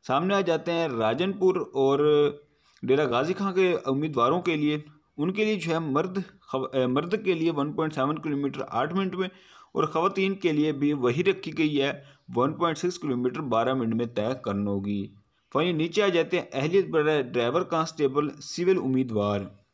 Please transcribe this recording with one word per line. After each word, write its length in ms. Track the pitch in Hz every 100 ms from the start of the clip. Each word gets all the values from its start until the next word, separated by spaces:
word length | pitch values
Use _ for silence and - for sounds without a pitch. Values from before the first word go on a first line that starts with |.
| -
सामने 300 | 135 180 202
आ 60 |
जाते 300 | 175 160 160
हैं 180 | 170 165
राजनपुर 800 | 117 110 135 185 196 185 180 143 139
और 260 | 135 139 151 147 147 143 _ _ _ _ 123
डेरा 200 | 135 143
गाजी 280 | 117 151
खां 180 | 185 196
के 220 | 185 185
उम्मीदवारों 680 | 170 - 135 156 131 120 175
के 140 | 175 160
लिए। 280 | 147 151 151 - _ -
उनके 280 | 160 196 214
लिए 100 | 208
जो 160 | 165
है 80 | 160
मर्द 440 | 160 139 180 190 180 _ -
खव-, 160 | 131 131 135
अ, 120 | 127
मर्द 300 | 131 175 208
के 160 | 180
लिए 180 | 165 165
वन 220 | 151 143
पॉइंट 200 | 156 156
सेवन 240 | 151 135 151
किलोमीटर 440 | 151 143 139 135
आठ 320 | - 117 151
मिनट 220 | 180 190 180
में, 140 | 185 - - - - -
और 100 | 156
ख़वातीन 500 | 160 185 196 190 196
के 160 | 175
लिए 200 | 151 156
भी 200 | 139 147
वही 280 | 147 123 127
रखी 300 | 185 - -
गई 240 | 160 156 143
है, 280 | 139 143 - _ -
वन 220 | 117 135
पॉइंट 240 | 151 170 156
सिक्स 200 | 175 175
किलोमीटर 440 | 151 123 123 135
बारह 340 | 143 113 123 131
मिनट 180 | 113
में 200 | 113 120
तय 280 | 104 107 127 113
करना 260 | 101 104
होगी। 380 | 101 101 101 101 - _ _ _ 139
वहीं 180 | 175
नीचे 280 | 160 160 160
आ 60 | 202
जाते 300 | 170 165 175
हैं 120 | -
अहलियत 400 | 135 151 190 170
बराए 340 | 160 151 151
ड्राइवर 400 | 127 123 120 156
कांस्टेबल 680 | 175 165 160 - 139 135 151 -
सिविल 380 | - - 175 185
उम्मीदवार 840 | 135 131 127 107 104 101 98 - _